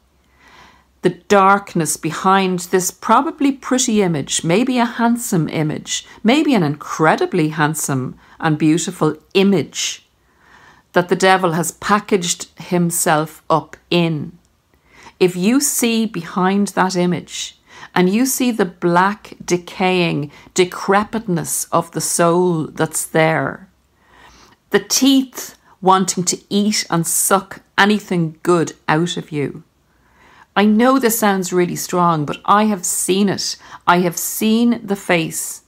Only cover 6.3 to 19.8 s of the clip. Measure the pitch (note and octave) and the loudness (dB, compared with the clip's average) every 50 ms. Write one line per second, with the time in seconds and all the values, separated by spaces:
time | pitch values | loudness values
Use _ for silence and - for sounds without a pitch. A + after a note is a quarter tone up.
6.3 | C4 D#4 - D4 B3+ G3+ D#3+ C#3+ D3 - - - - - D#3+ D#3+ G#3+ - F#4 F4+ | 2 2 2 2 2 2 2 0 -2 -4 -8 -10 -2 2 4 4 4 2 0 0
7.3 | - F3+ D#3 D3+ D3+ E3 D3+ D3 D#3+ - - - C#3 C3 B2+ C3+ - - _ _ | 0 0 0 0 0 0 0 0 -2 -4 -4 -4 -4 -4 -4 -6 -10 -14 _ _
8.3 | - - - D#3+ D3+ D3 D#3+ D3+ D#3 E3+ - G3 F3+ - E3 D#3 - - _ _ | -10 -4 -2 -2 0 2 2 2 2 2 -2 -6 -4 -2 -2 -2 -2 -4 _ _
9.3 | - G3 F#3+ G3+ G3 D#3 - - - - - - - - _ _ _ _ _ _ | 0 2 4 4 2 2 0 -4 -6 -8 -8 -8 -8 -12 _ _ _ _ _ _
10.3 | _ _ _ _ - - - - _ _ _ _ - F3+ F3 - F#3+ F3 F#3 F#3 | _ _ _ _ -20 -20 -20 -20 _ _ _ _ -2 -2 0 0 0 2 4 4
11.3 | F#3 F#3 F#3 E3+ D#3 F3 E3 E3+ - _ - - G3+ G#3 G#3 - A3 F#3 F3 F3 | 4 4 2 0 0 0 -2 -4 -8 _ -2 0 0 0 2 0 -2 -2 0 -4
12.3 | - - - - _ - D#3+ - F3+ F3 F3 E3+ E3 - - F3+ D#3 D3+ D#3 D#3 | -6 -8 -10 -16 _ -20 -6 -2 0 0 0 0 -2 -2 0 0 0 0 0 -4
13.3 | - - _ - D#3+ D3+ D3+ - - - _ _ F3 F3 E3+ E3 D#3+ D3 - E3+ | -8 -12 _ 0 0 0 0 -4 -14 -20 _ _ 0 0 0 0 -2 -4 -8 -10
14.3 | - _ _ _ _ _ _ _ _ _ _ _ _ - - - - - F#3 F3 | -14 _ _ _ _ _ _ _ _ _ _ _ _ -20 -20 -20 -2 0 0 0
15.3 | F3+ F3+ F3+ A3 B3 C#4+ C#4+ - - - B3 A#3 A3+ A3+ A3+ G#3+ - F3 E3 - | 0 0 0 2 2 2 0 -2 -2 -2 -2 0 0 0 -2 -2 -4 -8 -10 -6
16.3 | - F#3+ F3+ F#3 G3 G3+ G3+ F#3+ - F#3+ F#3 F#3 F#3 F3+ F3 F3+ E3+ - - - | -4 -2 0 2 2 0 0 0 0 -2 -2 0 0 0 0 0 -2 -4 -6 -10
17.3 | - - - - - _ _ _ - - - - - F3+ F3+ F#3 G3+ A#3 C4 C4 | -12 -12 -12 -12 -14 _ _ _ -20 -20 -18 -4 0 0 2 2 2 2 0 0
18.3 | - - C4 B3 A3 A3 G3 F3 - - - F3 E3+ F3 F#3 G3+ G#3 - - - | 0 -2 -2 0 0 0 -2 -4 -4 -2 0 2 2 2 2 2 -2 -6 -12 -20
19.3 | - - - - F3 F3 F3 - - - | -20 -14 -4 -4 -4 -4 -4 -8 -4 -2